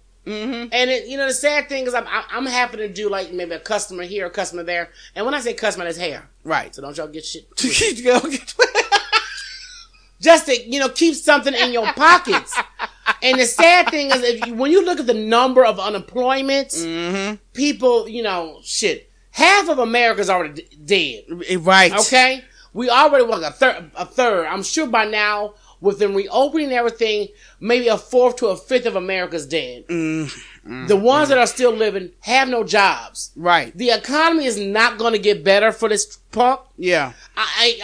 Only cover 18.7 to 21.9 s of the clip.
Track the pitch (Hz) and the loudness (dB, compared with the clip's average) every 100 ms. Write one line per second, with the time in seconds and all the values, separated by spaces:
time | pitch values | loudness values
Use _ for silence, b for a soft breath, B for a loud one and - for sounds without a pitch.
18.7 | - 196 139 - _ _ - 330 403 339 | -4 -2 -4 -10 _ _ 2 4 4 2
19.7 | 277 233 233 240 196 190 185 156 147 - | -2 0 2 2 0 0 0 -2 -10 -20
20.7 | 151 147 190 151 110 - 175 147 185 165 | -14 -2 0 0 -6 -14 -12 -6 -2 4
21.7 | 190 185 | 6 6